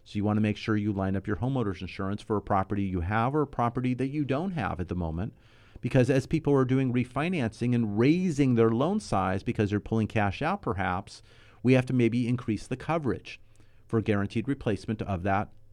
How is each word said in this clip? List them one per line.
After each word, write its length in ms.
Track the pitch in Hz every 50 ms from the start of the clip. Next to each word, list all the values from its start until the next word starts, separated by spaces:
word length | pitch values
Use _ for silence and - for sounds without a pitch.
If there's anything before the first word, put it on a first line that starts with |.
| -
So 120 | - -
you 80 | 104 98
wanna 160 | 104 104 107
make 160 | 107 104 101
sure 200 | - - 113 107
you 160 | 107 104 107
line 220 | 101 98 95 95 95
up 140 | 95 - 104
your 80 | 104
homeowners 440 | - 120 131 139 127 110 101 90 -
insurance 400 | 92 85 - - 98 95 104 -
for 160 | - - 110
a 60 | 101
property 400 | - - 104 95 95 - 104 101
you 180 | 101 95 92 90
have 360 | 85 90 107 113 117 135 143
or 60 | 156
a 40 | 143
property 480 | 143 - - 120 117 120 127 127 127 127
that 140 | 123 135 135
you 160 | 143 151 143
don't 260 | 123 131 143 180 196
have 300 | 175 147 98 87 82 90
at 80 | 87 -
the 80 | 90
moment. 360 | 90 85 80 78 85 104 - - - - - - - - - - -
Because 300 | - 127 - 131 120 139
as 160 | 131 135 -
people 260 | - - 151 - 143 143
are 100 | 135 131
doing 280 | 123 131 135 135 127
refinancing 840 | 117 127 123 123 - 139 156 180 190 151 117 110 - - 117 123 123
and 220 | 120 117 104 101 107
raising 580 | 120 147 165 180 185 180 143 139 143 127 120
their 140 | 113 117 113
loan 280 | 113 117 139 175 208 220
size 460 | - - 117 98 92 95 98 95 -
because 260 | 123 - - 107 95
they're 100 | 104 101
pulling 280 | - - 113 113 107 -
cash 340 | - 110 101 98 92 -
out 180 | 139 165 196 202
perhaps, 600 | - 127 104 101 92 92 90 95 - - - - - - - - - - - -
we 120 | - 127 127
have 120 | 127 127
to 60 | -
maybe 340 | 131 123 117 117 113 123 120
increase 400 | 117 127 117 - 117 107 98 -
the 100 | - 123
coverage 640 | 120 - - 160 170 143 113 87 - - - - - - - - - - - - - -
for 140 | - 117 113
guaranteed 480 | 98 110 104 101 101 101 - - - 139
replacement 540 | 139 - - 123 101 - - - 107 101
of 200 | - 104 95 85
that 280 | 90 101 95 101 - - - - - -